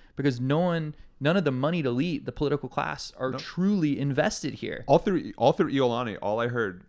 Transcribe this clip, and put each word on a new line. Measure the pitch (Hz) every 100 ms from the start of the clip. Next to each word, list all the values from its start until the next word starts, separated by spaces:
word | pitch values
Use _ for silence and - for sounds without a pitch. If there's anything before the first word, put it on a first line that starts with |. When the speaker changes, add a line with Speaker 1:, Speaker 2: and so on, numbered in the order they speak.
| - -
Speaker 1:
because | 139 120
no | 131 156
one, | 180 165 151 - - -
none | 139 196
of |
the | 151
moneyed | 127 147 170 135
elite, | 120 151 156 131
the |
political | - 143 143 131
class, | - 143 143 - -
are | 131
Speaker 2:
No. | 131
Speaker 1:
truly | - 175 190 202 151 139
invested | 139 135 185 - 143
here. | 104 98 76 -
Speaker 2:
All | 160
through, | - 175 107 -
all | 123
through | 165 165
Iolani, | 135 123 117 117 95
all | 101 110
I | 120
heard | 120 101 90